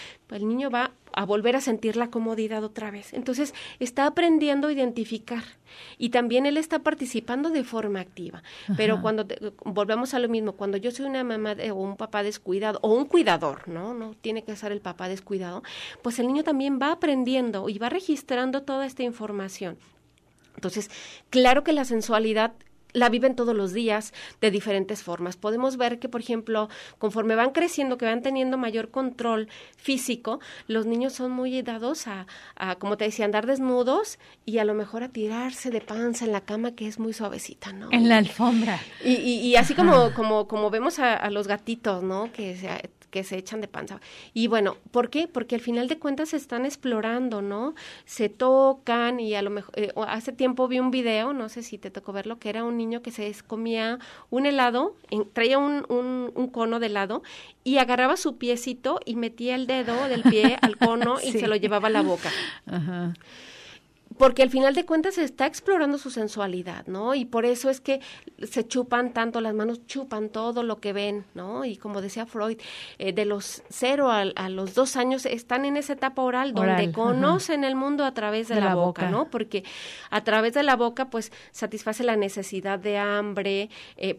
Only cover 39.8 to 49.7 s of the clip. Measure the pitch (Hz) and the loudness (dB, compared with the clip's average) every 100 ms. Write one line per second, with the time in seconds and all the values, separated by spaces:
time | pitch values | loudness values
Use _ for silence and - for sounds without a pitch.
39.8 | 349 277 240 240 220 214 208 214 214 220 | 8 10 8 4 2 2 2 0 0 2
40.8 | 254 339 254 214 208 202 202 208 208 233 | 0 2 2 2 0 -2 -2 -2 -2 -4
41.8 | 220 185 190 190 226 233 202 180 185 - | -2 0 0 -2 -4 -6 -8 -8 -8 -8
42.8 | - _ - 190 190 190 190 220 202 - | -10 _ -10 -8 -6 -8 -8 -8 -8 -8
43.8 | - 196 - - - 226 226 220 196 - | -12 -12 -18 -20 -8 0 2 4 2 -2
44.8 | - 240 247 294 330 262 240 233 240 233 | -2 0 0 0 -2 -4 -4 -4 -2 -2
45.8 | 247 320 294 277 311 302 - 240 269 - | -2 -2 -4 -2 -2 -4 -4 -4 -4 -4
46.8 | 262 226 220 240 254 214 202 202 262 311 | -2 0 0 -2 -2 -2 -4 -4 -4 -6
47.8 | - - - - 208 208 254 262 269 269 | -14 -20 -12 -4 -2 2 4 8 6 4
48.8 | 262 233 240 247 220 208 202 208 190 | 0 0 0 0 -2 -2 -2 -4 -6